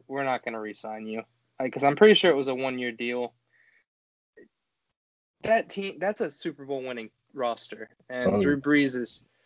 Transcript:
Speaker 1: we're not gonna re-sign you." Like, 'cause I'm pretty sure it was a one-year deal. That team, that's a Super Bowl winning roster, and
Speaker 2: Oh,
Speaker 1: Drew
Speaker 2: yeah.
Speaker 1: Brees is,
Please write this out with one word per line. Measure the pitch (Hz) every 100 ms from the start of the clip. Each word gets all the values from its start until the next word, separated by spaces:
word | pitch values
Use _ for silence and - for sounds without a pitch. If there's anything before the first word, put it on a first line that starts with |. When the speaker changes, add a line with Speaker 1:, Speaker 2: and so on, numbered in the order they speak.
| -
Speaker 1:
we're | 135 135
not | 123
gonna | 120 113
re-sign | 107 104 110 110 110
you." | 110 - _ _ -
Like, | 131
'cause | 127
I'm | 139 143
pretty | 214 208
sure | 180
it | 135
was | 131
a | 127
one-year | 131 127 123
deal. | 113 120 123 120 _ _ _ _ _ _ _ _ _ _ - - _ _ _ _ _ _ _ _ _
That | - 226 -
team, | 202 196 151
that's | 190 214
a | 180
Super | - 170 143 135
Bowl | 135
winning | 127 120 110 _ _
roster, | 135 120 113 - - 110 _ -
and | 123 123 107
Speaker 2:
Oh, |
Speaker 1:
Drew | 143 143
Speaker 2:
yeah. |
Speaker 1:
Brees | 139 147 139 123
is, | 117 - _ _